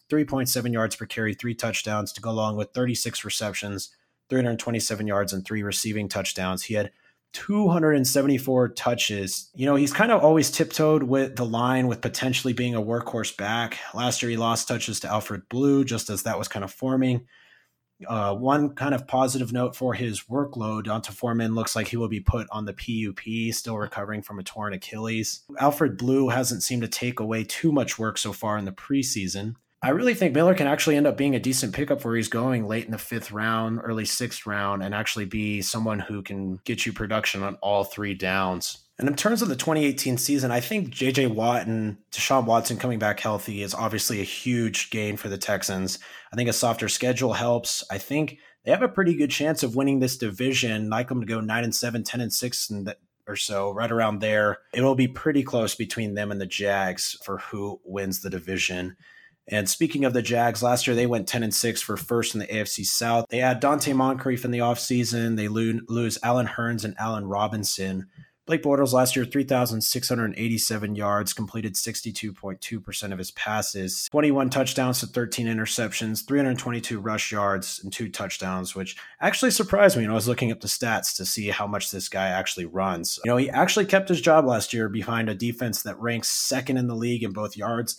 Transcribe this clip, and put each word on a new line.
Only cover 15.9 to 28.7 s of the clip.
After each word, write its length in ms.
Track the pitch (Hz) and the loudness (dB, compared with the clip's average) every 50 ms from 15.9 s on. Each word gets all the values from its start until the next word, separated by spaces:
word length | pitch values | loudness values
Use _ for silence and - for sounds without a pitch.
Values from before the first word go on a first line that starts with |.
| 117 107 - - | 0 -4 -2 -4
as 140 | 104 - - | -4 -4 -2
that 140 | 117 104 | -2 -4
was 120 | 87 95 - | -4 -4 -6
kind 160 | - 107 98 | -6 -6 -6
of 80 | 95 - | -8 -8
forming. 520 | - 131 131 135 131 131 127 123 123 - _ _ _ _ _ _ _ _ _ _ _ _ _ _ - - | -6 -2 0 2 2 2 2 2 0 -2 _ _ _ _ _ _ _ _ _ _ _ _ _ _ -14 -8
Uh, 260 | - 117 110 101 101 101 | -4 -2 0 0 0 0
one 400 | 110 127 135 143 151 147 139 143 | 0 2 4 4 4 4 2 -2
kind 220 | - 131 143 139 | -2 -2 0 0
of 100 | 127 - | -2 -2
positive 480 | - 131 131 131 127 135 131 123 107 120 | 0 2 2 2 2 2 -2 -4 -2 -2
note 220 | 123 123 120 - | 0 -2 -2 -2
for 180 | - 131 127 110 | -2 -2 -2 -2
his 300 | 98 127 113 104 - - | -2 -2 -4 -4 -6 -6
workload, 600 | - 123 139 143 139 - 120 107 110 110 107 101 | -4 -2 -2 -2 -2 -4 -6 -4 -4 -4 -4 -2
D'Onta 260 | 107 107 113 - - | -2 -2 -4 -4 -6
Foreman 420 | 101 - - 117 117 113 113 110 113 | -10 -4 -2 -2 0 0 0 0 0
looks 220 | 113 110 - - | 0 -2 -2 -2
like 120 | 110 107 | -2 -2
he 100 | - 120 | -2 -2
will 100 | 117 117 | -2 -2
be 120 | 107 110 101 | -2 -4 -4
put 280 | 95 - - 110 104 - | 0 0 0 0 -2 -6
on 160 | 104 107 107 | -6 -6 -6
the 80 | 101 95 | -6 -8
P 200 | - - 120 113 | -8 -6 -4 -4
U 200 | 110 107 101 95 | -2 -2 -4 -6
P, 380 | - - 110 113 113 113 117 | -8 -8 -6 -4 -2 -2 -2
still 260 | 113 - - 117 113 | -2 -4 -4 -4 -4
recovering 460 | 104 104 101 - 104 101 101 107 107 101 | -4 -4 -4 -6 -8 -6 -6 -6 -8 -8
from 160 | - 104 98 | -10 -10 -10
a 40 | 92 | -10
torn 300 | - - 107 104 104 95 | -10 -8 -6 -6 -6 -6
Achilles. 680 | 95 - - 110 107 110 113 113 110 104 - - - _ - - - | -6 -10 -10 -10 -8 -4 -4 -2 -2 -2 -4 -6 -10 _ -12 -4 2
Alfred 380 | 135 147 143 - 160 131 95 - | 2 2 4 4 2 0 0 0
Blue 300 | 120 127 131 139 135 123 | 0 2 4 4 4 4
hasn't 340 | 117 131 127 120 123 90 - | 2 2 0 0 -2 -2 -2
seemed 180 | - 127 120 | -2 0 -2
to 60 | 113 | -2
take 320 | 104 - - 123 123 127 - | -2 -4 -4 -4 -4 -2 -2
away 240 | 107 110 113 113 107 | -2 -2 -2 -2 -2
too 280 | - - - - 165 | -4 -4 0 2 2
much 280 | 147 139 113 95 - - | 4 4 2 0 -2 -2
work 180 | 113 110 104 | -2 -2 -2
so 160 | - - 107 98 | -2 -4 -6 -6
far 240 | - - 107 104 | -4 -2 -2 -2
in 80 | 107 98 | -2 -2
the 60 | 95 | -4